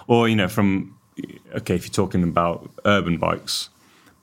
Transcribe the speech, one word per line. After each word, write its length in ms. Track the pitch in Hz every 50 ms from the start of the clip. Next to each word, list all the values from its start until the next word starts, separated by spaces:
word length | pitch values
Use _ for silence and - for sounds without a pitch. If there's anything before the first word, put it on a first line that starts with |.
| -
Or, 240 | - 120 117 117 113
you 60 | 110
know, 120 | 107 92
from, 480 | 90 - 113 101 98 95 95 - - - - _ _ _ - - - - - - - -
okay, 180 | - - - 92
if 100 | 87 -
you're 60 | - - 107 95
talking 160 | 92 - 92 87
about 460 | 85 76 85 85 85 85 - - - - - -
urban 320 | 101 101 98 82 85 85
bikes, 520 | 78 82 82 85 85 - - - - - - _ _ _ _ _ _ _ - _ _